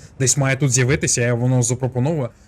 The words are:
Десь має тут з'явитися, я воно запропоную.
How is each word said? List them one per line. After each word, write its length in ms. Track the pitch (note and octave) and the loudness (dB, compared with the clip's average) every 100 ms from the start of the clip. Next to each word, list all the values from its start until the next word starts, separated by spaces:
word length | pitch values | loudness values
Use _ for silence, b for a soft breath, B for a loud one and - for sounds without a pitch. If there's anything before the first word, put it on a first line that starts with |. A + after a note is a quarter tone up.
| B - | B -2
Десь 180 | C3 D3 | 0 2
має 200 | C3+ C3 | 0 2
тут 140 | C#3+ | 0
з'явитися, 520 | A#2+ B2 D3 C3+ - | 2 2 0 0 0
я 120 | A#2+ | 0
воно 280 | A#2 B2+ B2+ | 0 2 2
запропоную. 680 | A#2+ B2 B2+ B2+ C3+ E3 A#2 b | 0 -2 -4 -2 -2 -2 -6 b